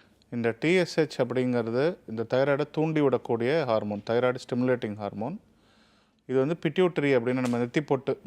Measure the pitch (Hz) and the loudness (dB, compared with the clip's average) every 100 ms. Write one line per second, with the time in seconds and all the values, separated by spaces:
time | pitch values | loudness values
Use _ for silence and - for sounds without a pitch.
0 | _ _ _ 120 117 110 156 185 165 - | _ _ _ -2 -2 0 0 2 2 0
1 | 151 - 120 123 127 120 113 120 156 190 | -2 0 -2 0 0 0 0 0 -2 -4
2 | - 110 110 127 139 139 147 - 160 151 | -10 -8 -2 0 2 0 -2 -2 0 2
3 | 143 120 - 117 117 165 131 110 104 104 | 2 2 -2 -2 0 0 0 0 0 -6
4 | - 117 123 127 - 123 127 123 117 104 | -2 0 0 -2 -4 -2 0 0 -2 -6
5 | 101 101 113 202 - _ _ _ _ _ | -8 -6 -8 -8 -16 _ _ _ _ _
6 | _ _ - 131 135 165 165 147 180 170 | _ _ -2 0 0 0 -2 2 2 2
7 | 143 131 117 127 127 120 120 160 147 139 | 4 2 2 -2 0 -2 0 -2 0 -2
8 | 131 131 | -2 -6